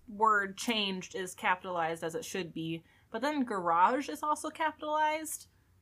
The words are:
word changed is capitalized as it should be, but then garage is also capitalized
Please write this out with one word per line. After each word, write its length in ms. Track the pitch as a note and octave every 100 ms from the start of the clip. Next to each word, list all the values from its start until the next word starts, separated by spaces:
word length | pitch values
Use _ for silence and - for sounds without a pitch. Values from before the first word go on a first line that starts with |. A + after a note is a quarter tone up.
| -
word 480 | G3+ A3 G#3 G3 G3
changed 580 | - A3 G3 F#3 F3+
is 200 | F#3+ F3+
capitalized 680 | - G#3 F#3 F#3+ F3 D#3+ E3
as 100 | E3
it 100 | E3
should 280 | - F#3+ E3
be, 300 | E3 D#3+ E3 - _ _
but 120 | A3+
then 220 | C#4 D4
garage 640 | B3 G3 E3+ E3+ G3 C#4 D4+
is 140 | D4+
also 280 | D4+ D4+ D#4
capitalized 960 | D#4+ D#4 D4+ D4+ D4+ D4+ D#4 D#4 - - _ _ _